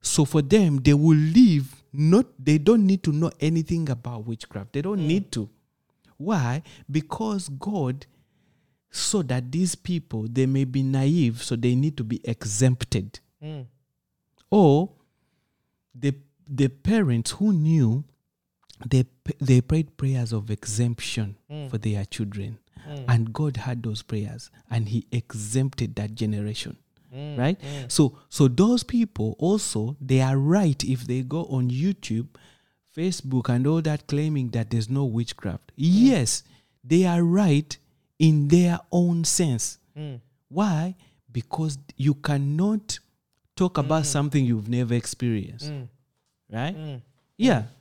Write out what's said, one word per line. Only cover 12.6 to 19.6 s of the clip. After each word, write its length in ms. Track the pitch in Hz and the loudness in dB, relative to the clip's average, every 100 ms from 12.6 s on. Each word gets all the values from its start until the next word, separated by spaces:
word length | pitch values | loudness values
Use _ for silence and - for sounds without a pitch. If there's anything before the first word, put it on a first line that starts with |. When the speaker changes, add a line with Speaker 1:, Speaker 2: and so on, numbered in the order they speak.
| 127 123 - 110 101 - _ _ | 2 2 -4 -4 -6 -14 _ _
Speaker 2:
Mm. 260 | 151 151 123 _ _ _ _ _ _ _ _ | -14 -14 -14 _ _ _ _ _ _ _ _
Speaker 1:
Or 400 | 202 170 143 185 _ _ _ _ _ _ _ _ _ _ | 4 6 6 2 _ _ _ _ _ _ _ _ _ _
the, 220 | 127 139 139 _ _ - | -4 -4 -4 _ _ -12
the 220 | 135 135 | 0 0
parents 640 | 131 - 226 175 117 113 | 0 0 2 4 2 -2
who 220 | - 208 | 0 2
knew, 500 | 185 151 160 120 123 147 _ _ _ _ _ _ - 117 | 2 4 4 4 2 -4 _ _ _ _ _ _ -16 0
they 140 | 127 | 2
p-, 320 | 123 _ - - | 2 _ -10 -6
they 220 | 131 127 | 4 4